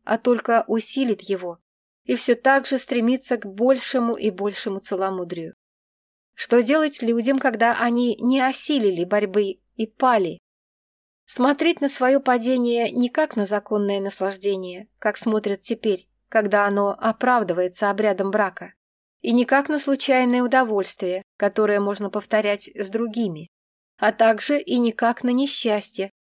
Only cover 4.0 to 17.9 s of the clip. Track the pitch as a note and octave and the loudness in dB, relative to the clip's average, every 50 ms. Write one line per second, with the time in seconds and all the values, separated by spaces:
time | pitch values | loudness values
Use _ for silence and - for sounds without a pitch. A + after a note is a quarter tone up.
4 | A#3 A#3 A#3 - - G#3+ F#3 F#3 G3+ G#3 G3 - - G#3 G3 G3 - - G3+ F#3 | 0 0 -2 -2 -2 -4 -2 -2 -4 -6 -4 -4 -6 -6 -6 -6 -6 -6 -4 -4
5 | F#3+ F#3+ F#3+ F#3 F3+ F3 F3 E3+ E3 E3 - _ _ _ _ _ _ _ _ _ | -2 -2 -4 -4 -6 -6 -8 -8 -10 -10 -12 _ _ _ _ _ _ _ _ _
6 | _ _ _ _ _ _ _ - - - A#3+ A#3+ A#3 G#3+ C#4+ D#4 D#4 D4 D4 - | _ _ _ _ _ _ _ -10 -2 2 2 4 4 4 2 2 2 0 -2 -4
7 | A#3+ A3+ A#3 A#3 A3 B3+ C4+ C4+ - C4 A3 G#3 A3+ A#3 A#3+ - A#3 A#3+ A#3 A#3+ | -2 -2 0 0 2 0 0 2 0 0 0 2 2 2 2 2 0 0 0 2
8 | B3 A#3+ A3 - - B3 C4 C#4 B3+ C4+ C4+ - - - D4+ C4+ A3 G3+ F#3 E3 | 0 0 -2 0 0 2 2 2 2 0 -2 -2 -4 -2 0 2 2 2 0 0
9 | F3 F3+ G#3 G#3 G#3 G3 F#3 G#3 G#3 G3 - _ _ _ _ - A3 A3 _ - | -2 0 0 0 0 0 0 0 0 -2 -4 _ _ _ _ -6 -6 -6 _ 0
10 | C4 B3+ A#3+ G#3+ F#3+ E3 D#3+ F3 _ _ _ _ _ _ _ _ _ _ _ _ | 2 2 4 4 2 0 -4 -8 _ _ _ _ _ _ _ _ _ _ _ _
11 | _ _ _ _ _ - - - B3 C4+ C#4+ C#4 D#4+ E4+ E4+ - C#4+ C#4 - - | _ _ _ _ _ -10 -4 0 2 2 2 2 2 0 0 0 -2 -4 -2 0
12 | C4 B3+ C4+ C#4 C4+ - B3 A#3+ A3+ B3 C4 B3+ A#3+ A#3+ A#3 A#3 A#3 G#3+ - B3 | 2 4 4 4 2 2 0 2 2 0 0 0 0 0 0 0 0 -2 0 0
13 | B3 A#3+ - - D#4 D4+ - A3+ G3+ F#3+ G#3 G3+ G#3 - G#3+ G#3 G3+ G3+ G3+ G3 | -2 0 0 0 0 0 0 -2 -2 0 -2 -2 -2 -2 -2 -2 0 0 -2 -2
14 | G3 G3 G3 - F#3+ G3 G3 F#3+ F#3+ G3+ G3 F#3+ F#3 F3+ F3+ F#3 G#3+ - _ - | -4 -6 -6 -4 -4 -4 -4 -4 -4 -4 -4 -4 -4 -10 -12 -14 -18 -20 _ -6
15 | - G#3+ G#3 - - A3+ G#3+ G#3+ G#3 G#3 G3+ F#3+ - - A#3 - - A3 G3 F3+ | -4 -4 -4 -2 -2 -2 0 0 0 -2 -4 -4 -6 -8 -6 -4 -2 -2 -2 -2
16 | - _ _ _ _ - - A3+ G#3 G3+ G3 G3+ G3+ G3+ G3+ G3+ G3+ G3+ - - | -4 _ _ _ _ -2 0 0 2 2 2 2 2 2 2 2 0 0 0 -2
17 | - A3+ A3 - - B3 B3+ A#3+ G#3+ - - F3 F3+ F3+ F3+ - G#3+ G3+ | -2 -2 -2 0 2 2 2 2 2 0 0 0 -2 -2 -2 -2 -2 0